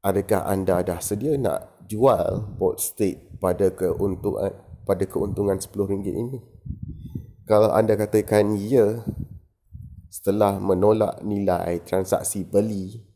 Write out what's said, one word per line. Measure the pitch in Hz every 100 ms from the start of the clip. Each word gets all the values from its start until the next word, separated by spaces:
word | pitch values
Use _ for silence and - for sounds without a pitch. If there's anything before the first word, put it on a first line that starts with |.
Adakah | 98 98 95 101 -
anda | 98 95 90
dah | 90 87
sedia | - 104 135 143
nak | 117 76 - _ -
jual | 107 131 104 85 95 107 -
board | 92 -
state | - - 101 - - -
pada | 92 90 98
keuntungan, | 92 92 - 98 92 104 64 95 - - - -
pada | 95
keuntungan | 95 - 101 - 101 95
sepuluh | - 101 98
ringgit | 98 101 -
ini? | 120 131 - - - - - - - - - -
Kalau | - 107 107
anda | 98 110 104
katakan | 104 110 104 107 104 104
ya, | 101 131 104 117 113 - - - _ _ _ - - - -
setelah | - - 101 104 98
menolak | 98 92 101 110 107 -
nilai | 101 101 98 90 85 87 -
transaksi | 95 95 - - 101
beli | 92 101 110 104 92 113 -